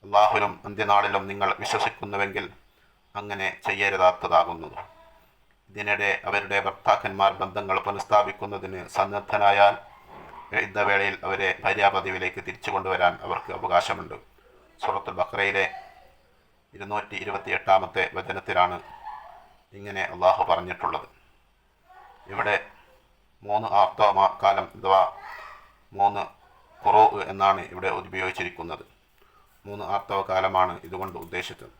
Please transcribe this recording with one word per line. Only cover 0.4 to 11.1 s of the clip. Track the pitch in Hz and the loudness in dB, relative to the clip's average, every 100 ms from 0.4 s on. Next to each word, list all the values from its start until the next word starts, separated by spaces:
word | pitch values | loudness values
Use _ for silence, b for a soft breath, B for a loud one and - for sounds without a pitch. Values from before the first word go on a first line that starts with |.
| 104 98 101 | 0 -4 -12
അന്ത്യനാളിലും | 101 104 101 101 101 98 | -6 4 4 4 0 -2
നിങ്ങൾ | 101 98 - | -2 -2 -2
വിശ്വസിക്കുന്നുവെങ്കിൽ | 101 107 - - 107 101 101 98 - - _ _ _ _ _ | -2 -2 -2 -6 -8 -4 -4 -4 -10 -14 _ _ _ _ _
അങ്ങനെ | 101 104 101 95 - - | -12 -10 -6 -6 -6 -6
ചെയ്യരുതാത്തതാകുന്നു. | 98 98 95 92 90 92 85 85 82 - - - - - _ _ _ _ _ _ | 0 0 4 4 4 2 2 2 -4 -12 -14 -18 -20 -20 _ _ _ _ _ _
ഇതിനിടെ | 101 101 101 101 95 - | -10 -4 0 0 -2 -2
അവരുടെ | 101 98 101 98 | -4 -2 -2 -2
ഭർത്താക്കന്മാർ | - - 104 107 98 98 - | -4 0 0 0 2 2 2
ബന്ധങ്ങൾ | 190 - - 95 - | -6 -6 -2 -2 -2
പുനഃസ്ഥാപിക്കുന്നതിന് | 101 - 104 95 101 101 101 95 95 87 - | -8 2 2 2 -4 -10 -10 -10 -12 -8 -2
സന്നദ്ധനായാൽ | 98 104 - 104 101 101 101 101 - - - - - - - - 120 | -2 -2 -4 2 4 8 6 4 -8 -20 -20 -20 -20 -18 -6 -4 -4
ഇദ്ദവേളയിൽ | 101 104 101 101 | -2 2 2 0